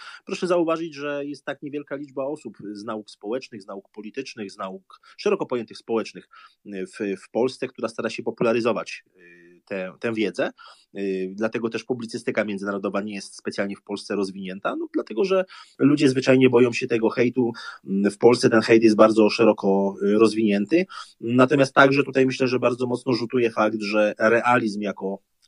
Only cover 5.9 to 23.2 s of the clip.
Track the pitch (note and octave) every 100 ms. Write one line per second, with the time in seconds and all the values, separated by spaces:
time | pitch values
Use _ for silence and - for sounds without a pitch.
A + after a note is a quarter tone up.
5.9 | A2+ G2+ - - - - _ G#2 G2 F#2
6.9 | - G2+ F#2+ - A2+ B2+ - B2+ - A2+
7.9 | - A#2+ - A2+ - A#2 A#2 A#2 F#2+ -
8.9 | - _ F#2 F2 F2 E2+ F2 - G2 F#2
9.9 | - A#2 A2 G2 - F#3 - - - _
10.9 | G2 G2 F#2+ F#2 G2+ A2 A#2 A2+ A2+ -
11.9 | B2 A2+ - - - G#2+ G2 G2+ G2+ G2
12.9 | G2 G#2+ G2 - - - - G2+ G2 -
13.9 | G2+ - G2+ G2 F#2+ F#2 G2 - D4+ E4+
14.9 | - - G#3+ F#3+ F#3+ F#3 - - - C#3
15.9 | D3 C#3 B2+ C3 C3 B2+ B2 B2 A2+ C3
16.9 | A#2 A2 C3 A#2+ B2+ A#2 A2+ - - -
17.9 | G2 G2+ - A#2+ A#2+ B2+ A2+ A2+ A2+ A2+
18.9 | G#2+ A2 A2 G#2 - A2 G#2 G2+ G2 G2
19.9 | G2 G2+ G#2+ A2+ G#2+ G#2+ G2+ G2+ E3 F#3
20.9 | - - - A#2 B2 C3 C#3+ C3+ C#3+ C#3
21.9 | C#3 C3+ C3+ C3 B2+ B2+ B2 A#2+ A#2+ B2
22.9 | A#2+ C3+ A2+